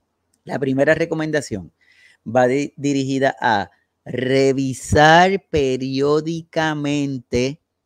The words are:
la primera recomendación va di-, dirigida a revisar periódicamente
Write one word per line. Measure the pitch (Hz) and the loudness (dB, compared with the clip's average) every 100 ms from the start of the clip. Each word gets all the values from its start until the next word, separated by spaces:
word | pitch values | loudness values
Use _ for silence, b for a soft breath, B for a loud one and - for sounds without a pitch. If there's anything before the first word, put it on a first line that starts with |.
| _ _ _ _ | _ _ _ _
la | - - | -12 -6
primera | 135 131 151 | -2 0 2
recomendación | 156 165 160 156 151 - 104 85 _ b b b b - | 2 0 -4 -4 -4 -4 -8 -10 _ b b b b -2
va | 120 123 | 2 2
di-, | 135 139 - | 2 -4 -6
dirigida | 139 139 135 135 135 - | -4 -2 -2 0 -2 0
a | 120 107 92 b b _ - | 0 0 -2 b b _ -10
revisar | 120 123 135 135 131 135 127 - 151 151 165 185 196 - | -6 0 2 2 0 -4 -6 -2 4 6 8 6 2 -4
periódicamente | 160 135 131 131 135 143 151 156 165 165 165 156 151 143 147 139 135 - 120 127 147 _ _ | -2 -2 -2 -4 -2 0 0 -2 -8 -8 -4 -2 -2 -4 -2 -4 -6 -6 -2 -2 -4 _ _